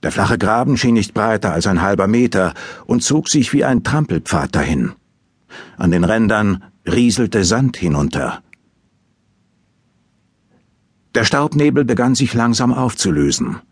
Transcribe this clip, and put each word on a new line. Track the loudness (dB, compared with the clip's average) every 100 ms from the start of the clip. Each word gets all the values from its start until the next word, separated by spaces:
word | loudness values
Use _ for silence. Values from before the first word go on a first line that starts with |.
Der | -4
flache | -2 0 0
Graben | 2 0 2 0
schien | 2 2
nicht | 0
breiter | -2 0 0 0
als | 0 0
ein | 0
halber | 0 0 2
Meter | 2 2 2 -2 -4 -16 -16 -2
und | -2
zog | 2 0 2
sich | 0 2
wie | 0
ein | 2 0
Trampelpfad | 0 -2 0 -2 -2 -4 -2 -4
dahin. | -2 -2 -4 -6 _ _ _ _ _ -20 -20 -4
An | 0
den | 2 2
Rändern | 2 2 2 2 -2 -6 _ -2
rieselte | 2 2 2 0 2
Sand | 2 2 0 0
hinunter. | -2 0 -2 -2 -6 -8 _ -20 _ _ _ _ _ _ _ _ _ _ _ _ _ _ _ _ _ _ _ _ _ _ _ _ _
Der | -2
Staubnebel | 0 0 0 2 2 2 0
begann | 2 2 2
sich | 0
langsam | 0 0 0 0
aufzulösen. | 0 -2 -2 -2 0 0 -2 -6 -8 _